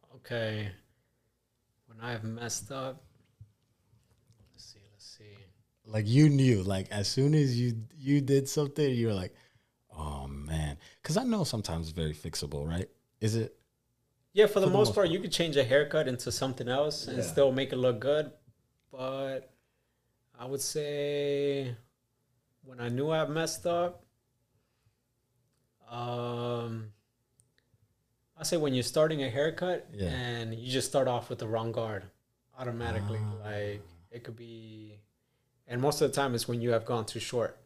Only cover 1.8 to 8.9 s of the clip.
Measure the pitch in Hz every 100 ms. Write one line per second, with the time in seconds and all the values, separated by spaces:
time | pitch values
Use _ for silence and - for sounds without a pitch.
1.8 | _ 110 117 117 110 113 120 - - 135
2.8 | 131 127 - _ _ _ - _ _ _
3.8 | _ _ _ _ _ _ _ _ - 104
4.8 | 101 101 - - 104 101 95 _ _ _
5.8 | - 110 104 123 151 139 131 107 95 95
6.8 | 92 104 98 - 143 156 139 120 120 113
7.8 | 110 156 135 143 131 139 135 - 143 143
8.8 | 143